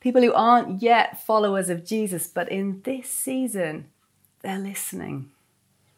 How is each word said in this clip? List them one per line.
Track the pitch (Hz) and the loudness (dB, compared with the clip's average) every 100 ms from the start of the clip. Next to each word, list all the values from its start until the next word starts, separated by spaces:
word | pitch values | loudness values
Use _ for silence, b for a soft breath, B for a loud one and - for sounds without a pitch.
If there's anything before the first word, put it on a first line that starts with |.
People | 254 247 | 2 4
who | 240 | 6
aren't | - 226 240 - 190 | 6 6 4 4 -2
yet | 233 233 - - - | 4 4 4 -2 0
followers | 220 208 196 180 | 2 2 0 -2
of | 170 170 | -4 -4
Jesus, | 220 214 175 - | -2 -2 -4 -6
but | 185 175 | -6 -4
in | 190 196 190 | -4 -4 -6
this | 254 262 - | -6 -8 -8
season, | - - 262 254 202 160 156 151 _ _ _ _ _ | -8 -4 -4 -4 -2 -4 -6 -14 _ _ _ _ _
they're | 196 190 | -8 -6
listening. | 196 190 - 185 - 139 139 _ _ _ _ _ _ | -8 -8 -10 -10 -10 -10 -12 _ _ _ _ _ _